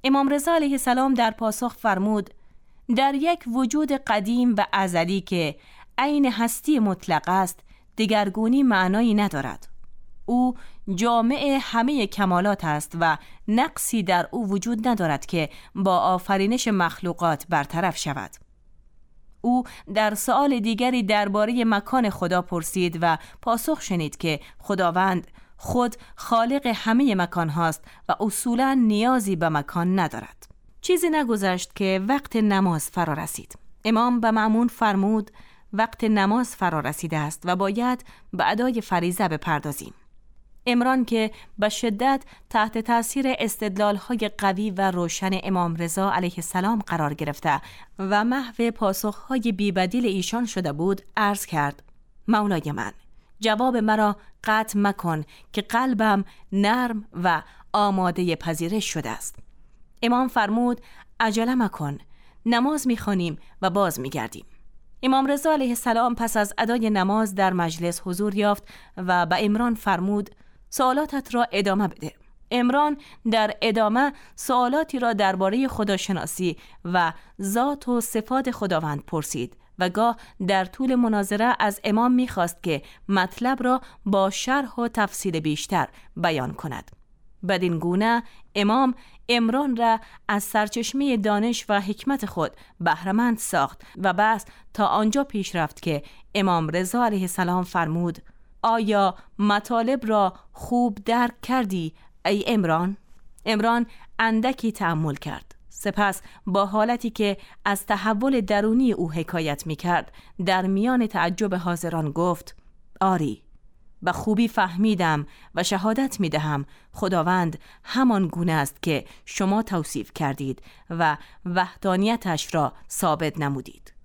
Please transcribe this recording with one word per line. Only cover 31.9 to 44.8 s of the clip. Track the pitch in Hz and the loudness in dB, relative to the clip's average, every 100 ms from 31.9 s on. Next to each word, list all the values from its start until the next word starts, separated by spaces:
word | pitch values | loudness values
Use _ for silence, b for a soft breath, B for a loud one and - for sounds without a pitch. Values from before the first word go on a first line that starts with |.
| 190 196 | 0 0
وقت | 277 - 226 | -2 0 0
نماز | 214 196 190 160 - | 2 4 2 0 -2
فرا | - 165 | -2 -2
رسید. | 147 156 - - - - - 220 | -2 -6 -10 -14 -18 -20 -6 0
امام | 220 240 240 | 2 2 2
به | 226 | 2
مأمون | 220 214 220 240 | 2 2 2 2
فرمود: | - 220 196 196 220 208 b b b b | 2 2 2 2 0 -2 b b b b
"وقت | 196 226 - | -2 -2 0
نماز | 220 214 196 226 240 - | 0 2 4 2 0 -2
فرا | 180 160 | -2 0
رسیده | 139 147 165 156 | -4 -6 -4 -4
است | 151 - 175 | -4 -6 -2
و | 180 | 0
باید | 196 202 247 247 - B B | 0 0 -2 -2 -8 B B
به | - 156 | -2 0
ادای | 208 254 233 | 2 0 0
فریضه | - 175 170 180 190 | 0 0 0 0 -2
بپردازیم." | 156 - 151 151 143 - - - - - - - - - | 0 -2 -2 -2 -8 -12 -18 -20 -20 -20 -20 -20 -8 0
عمران | 240 247 262 233 | 2 2 2 2
که | 226 220 B B - | 0 0 B B -2
به | 214 | -2
شدت | - 233 208 262 269 - B B | 0 -2 0 2 0 -4 B B
تحت | 233 220 226 | 0 0 -2
تاثیر | 220 233 233 277 269 262 | 0 0 0 -2 0 0
استدلال‌های | 220 - 208 190 208 202 - 240 214 208 | -2 -2 -4 0 2 0 -2 -2 -2 0
قوی | 202 185 214 | 0 0 -2
و | 185 | 0